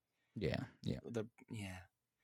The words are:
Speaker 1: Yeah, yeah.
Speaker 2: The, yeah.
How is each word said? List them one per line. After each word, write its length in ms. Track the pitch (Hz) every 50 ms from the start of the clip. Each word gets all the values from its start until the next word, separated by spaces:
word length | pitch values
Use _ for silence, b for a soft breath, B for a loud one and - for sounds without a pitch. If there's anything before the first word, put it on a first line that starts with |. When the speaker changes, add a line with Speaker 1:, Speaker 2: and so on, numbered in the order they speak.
| _ _ _ _ _ _ -
Speaker 1:
Yeah, 280 | 113 98 76 - - - - - - -
yeah. 180 | - - - -
Speaker 2:
The, 240 | - 165 113 107 117 - - - -
yeah. 280 | 120 107 101 95 92 90 92 - _ _ _ _ _ _